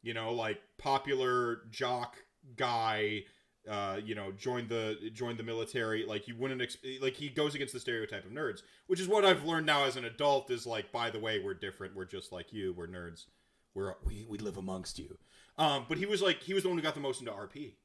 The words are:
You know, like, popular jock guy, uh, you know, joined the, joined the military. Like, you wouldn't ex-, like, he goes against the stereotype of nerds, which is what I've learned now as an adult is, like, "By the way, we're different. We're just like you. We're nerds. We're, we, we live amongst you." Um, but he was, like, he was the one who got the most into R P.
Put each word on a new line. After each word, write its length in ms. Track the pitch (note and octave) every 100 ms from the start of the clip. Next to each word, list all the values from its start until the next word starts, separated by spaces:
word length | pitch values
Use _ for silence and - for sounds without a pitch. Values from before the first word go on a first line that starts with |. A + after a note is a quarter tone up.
You 100 | A2+
know, 180 | A2+ A2+
like, 280 | A#2 A2 G#2 - _
popular 840 | C3+ C#3 C#3 C3+ B2+ B2 B2 A#2 A2+
jock 460 | A2 C3 B2 B2 - - _ C#3 B2
guy, 680 | B2+ A#2 A2+ G#2+ G#2 G#2+ G2 _ _ _ -
uh, 300 | G#2 G2+ G2 G#2+
you 80 |
know, 180 | G#2 G2
joined 360 | G2 B2+ B2 A2+
the, 400 | A#2 A2 G#2+ G#2+
joined 280 | A2+ A#2+ A#2
the 40 |
military. 600 | A2+ A2+ A2 B2+ A2+ A2 G#2+
Like, 220 | G#2 -
you 80 | A#2
wouldn't 260 | C3 C3
ex-, 160 | B2 - C3 C3
like, 140 | C3+ C3
he 140 | D3
goes 260 | B2+ D3+ C#3+
against 180 | C#3
the 60 | B2
stereotype 440 | - A#2 G#2+ G2+
of 80 | F#2
nerds, 300 | B2 D3 G2+ - - _
which 140 | F#3
is 80 | F#3
what 180 | G#3+ G3
I've 180 | F3+ D3
learned 200 | E3 D#3
now 200 | D3 C3+
as 100 | B2+
an 100 | A#2+
adult 460 | A#2 C#3+ C#3 -
is, 160 | A#2+ A#2
like, 240 | A2+ G#2
"By 180 | A#2+ A#2
the 80 | G#2+
way, 220 | A2 G#2+
we're 160 | G2 F#2
different. 400 | G2 F#2 F#2+ F#2+
We're 100 | F#2
just 260 | F#2+ F2+
like 220 | F2+ F2
you. 200 | A2 F#2+ F2
We're 80 | E2+
nerds. 400 | F2+ F2 E2 - _ _ _ _
We're, 220 | - G2 F2+ -
we, 220 | G#2 A2
we 80 | G#2
live 200 | G#2+ F#2
amongst 420 | F#2+ F#2 F2+ -
you." 180 | D#2+ - _ - - -
Um, 300 | D#3 C#3 B2
but 80 | D#3+
he 80 | G3
was, 160 | G#3
like, 220 | F#3+ E3+
he 100 | -
was 80 | F#3+
the 80 | F#3
one 80 | F3
who 60 |
got 100 | D#3
the 60 | D3
most 200 | C#3+ B2
into 140 | A#2+
R 140 | G2+ G2+
P. 280 | C3+ C#3+ -